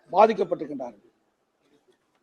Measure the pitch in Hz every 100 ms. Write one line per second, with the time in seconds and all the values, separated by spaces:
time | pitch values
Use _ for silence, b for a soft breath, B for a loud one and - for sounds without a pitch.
0 | - 175 220 214 165 170 147 139 123 -
1 | _ _ _ _ _ _ _ _ _ _
2 | _ _